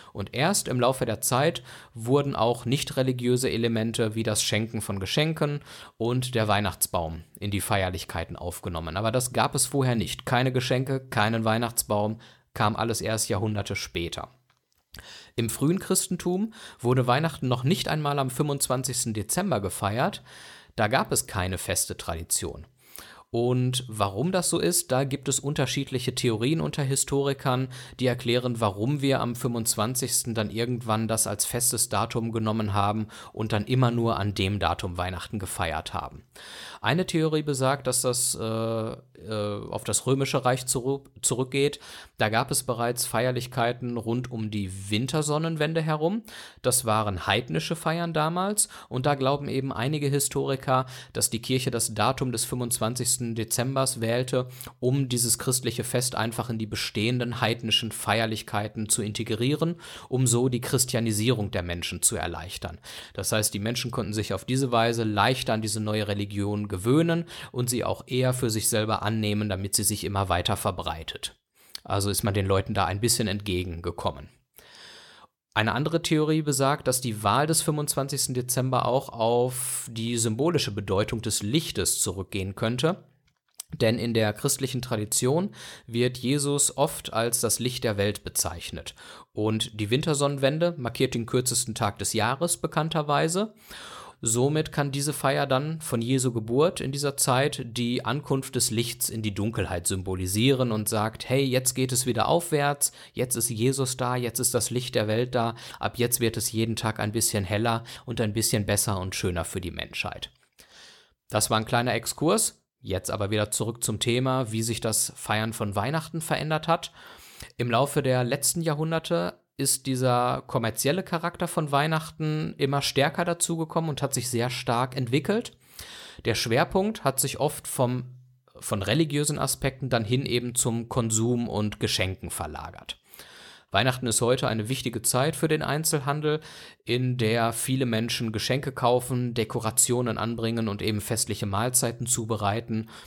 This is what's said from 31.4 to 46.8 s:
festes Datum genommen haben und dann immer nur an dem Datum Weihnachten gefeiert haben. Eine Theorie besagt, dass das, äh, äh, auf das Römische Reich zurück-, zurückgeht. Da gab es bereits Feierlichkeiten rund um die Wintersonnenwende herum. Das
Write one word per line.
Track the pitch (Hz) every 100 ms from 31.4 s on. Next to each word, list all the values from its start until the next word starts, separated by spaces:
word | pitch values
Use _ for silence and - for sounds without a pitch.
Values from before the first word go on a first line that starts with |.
festes | - 120 - 117 -
Datum | 101 113 123 113
genommen | 113 110 110 107
haben | 101 101 107 104 - -
und | - 110
dann | 107 104
immer | 127 123
nur | 117 113 85
an | 101
dem | 98 95 101
Datum | 85 87 92 85
Weihnachten | 90 87 - 110
gefeiert | 95 - 85 78 -
haben. | - 65 - - - - - - -
Eine | 104 160
Theorie | 185 165 156 156
besagt, | 147 131 131 135 131
dass | 123
das, | 127 123 - -
äh, |
äh, | 110 113 113 113 110 127 - - 104 107 104 104 -
auf | 117
das | - - -
Römische | 135 135 143
Reich | 127 127 127
zurück-, | 131 127 139 - -
zurückgeht. | - 123 131 135 143 - - - - -
Da | 110
gab | 113 127
es | 143
bereits | - 117 120 123 -
Feierlichkeiten | 113 127 123 123 - 117 120 123 120
rund | 110 120 127
um | 120 107
die | 107 95 98 98
Wintersonnenwende | 107 131 156 147 147 165 156 151 165
herum. | 160 151 160 220 - - - -
Das | 127 120